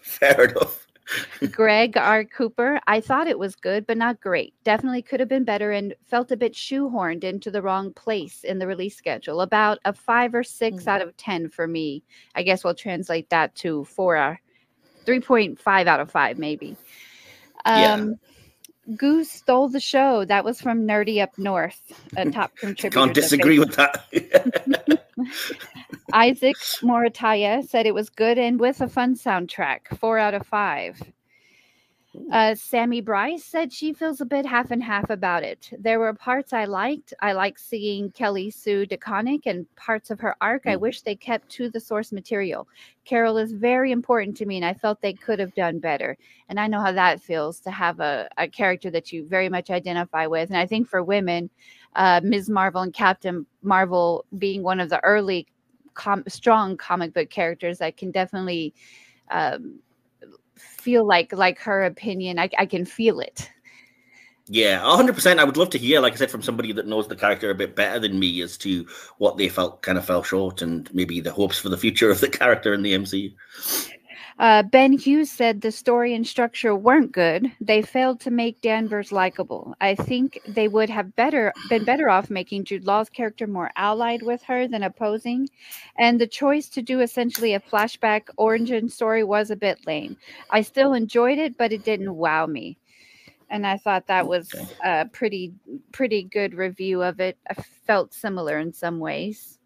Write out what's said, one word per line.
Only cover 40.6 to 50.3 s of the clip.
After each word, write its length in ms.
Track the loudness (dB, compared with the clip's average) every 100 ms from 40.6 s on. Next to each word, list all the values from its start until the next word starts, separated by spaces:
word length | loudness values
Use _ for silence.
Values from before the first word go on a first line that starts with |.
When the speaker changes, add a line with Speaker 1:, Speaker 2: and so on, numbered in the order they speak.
| -2
Speaker 2:
I 100 | -2
Speaker 1:
Mm. 40 |
Speaker 2:
wish 220 | -2 -4
they 120 | -10 -10
kept 340 | -6 -6 _
to 180 | -10 -8
the 120 | -8
source 300 | -6 -6 -4
material. 540 | -12 -6 -4 -4 -6 -10 _ -20 _
Carol 320 | -2 0 2 0
is 160 | -2
very 400 | -2 2 2 2
important 440 | -2 0 0 0 -6
to 80 | -6
me, 100 | -4
and 80 |
I 80 | -4
felt 300 | -2 -4 -2
they 100 | -4
could 260 | -6 -4 -4
have 160 | -4
done 260 | -2 -2 -2
better. 360 | -4 -4 -6 -8 _ _ _
And 100 | -4
I 80 | -2
know 140 | 0
how 120 | 0
that 280 | 2 2 2
feels 400 | -4 -4 -4 -8
to 100 | -12
have 300 | -4 -4 -2
a, 280 | -4 -4 -6 -6
a 100 | -6
character 420 | 0 -2 0 -4
that 200 | -6 -6
you 140 | -12 -4
very 240 | -2 0
much 180 | -4 -4
identify 580 | -4 -2 -4 -4 -2
with. 220 | -2